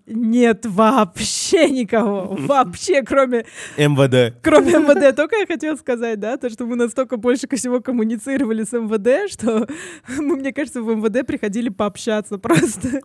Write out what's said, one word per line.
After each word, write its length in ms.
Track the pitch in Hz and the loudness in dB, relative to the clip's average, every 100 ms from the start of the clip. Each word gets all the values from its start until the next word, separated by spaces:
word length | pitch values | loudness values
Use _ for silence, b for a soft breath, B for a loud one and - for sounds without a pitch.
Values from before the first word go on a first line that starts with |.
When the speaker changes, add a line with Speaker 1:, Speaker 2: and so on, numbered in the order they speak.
| - | -10
Speaker 1:
нет 580 | 226 226 240 233 226 233 | -4 0 4 4 2 -2
вообще 1000 | 185 220 262 208 - 214 - - 330 294 | 2 4 4 0 -2 -6 -6 0 4 4
никого, 680 | 262 214 226 214 202 185 190 | 2 0 0 0 -2 -6 -6
Speaker 2:
<laughs> 20 | |
Speaker 1:
вообще, 640 | 135 277 247 175 - 294 | 0 2 2 -2 0 0
кроме 420 | 220 269 269 240 - B B - | 2 2 2 0 -6 B B 0
Speaker 2:
М 200 | 147 139 | 2 4
В 100 | 135 | 4
Д. 260 | 127 117 - | 4 2 0
Speaker 1:
кроме 300 | 320 311 302 | 4 6 6
М 100 | 311 294 | 4 6
В 80 | |
Д, 180 | 302 277 | 6 6
только 240 | 262 311 440 | 4 0 0
я 100 | 370 | -2
хотела 300 | 320 302 311 | -4 -4 -6
сказать, 440 | - 240 233 220 | -4 -4 -4 -4
да, 160 | 208 269 | -6 -6
то, 120 | 247 | -8
что 160 | 220 240 | -8 -6
мы 100 | 240 | -2
настолько 400 | 240 - 254 240 | -2 -2 -4 -2
больше 300 | 240 254 254 | 0 0 -2
ко 100 | 262 | -4
всего 240 | 254 247 | -2 -4
коммуницировали 840 | 254 240 220 233 269 269 269 220 | -2 -2 -2 -4 -4 -2 0 -2
с 80 | 220 | -2
М 140 | 240 220 | -4 -2
В 100 | 220 | -2
Д, 280 | 214 285 403 | 2 0 0
что 380 | - 220 220 240 320 B | -4 -2 -2 -2 -8 B
<laughs> 260 | 339 B 262 | -18 B -6
мы, 180 | 285 285 | -2 -2
мне 160 | 269 | -4
кажется, 300 | - 269 254 | -6 -6 -6
в 80 | 226 | -4
М 100 | 220 | -2
В 80 | 220 | 0
Д 160 | 240 | -2
приходили 460 | 247 285 208 208 240 | -4 -4 -4 -4 -6
пообщаться 680 | 190 208 202 240 214 208 202 | -2 -4 -4 -4 -4 -4 -8
<laughs> 80 | 233 | 0
просто. 540 | - 302 214 247 269 | 2 0 -4 -6 -6